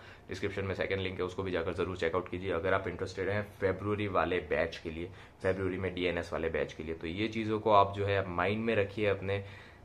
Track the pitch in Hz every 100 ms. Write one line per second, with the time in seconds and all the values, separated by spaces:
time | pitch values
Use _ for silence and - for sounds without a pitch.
0 | - - - 92 101 98 95 95 - 98
1 | 92 92 90 95 95 87 90 85 87 90
2 | 82 90 87 90 95 82 92 95 92 87
3 | 92 - 92 104 104 - 98 92 104 104
4 | 104 90 82 90 80 76 85 - 85 80
5 | 87 - - - 95 92 95 92 95 87
6 | 87 85 82 78 82 78 71 - 80 80
7 | 82 92 110 110 107 110 110 104 98 98
8 | 98 101 92 87 90 107 113 107 98 -
9 | 104 92 95 98 98 - - -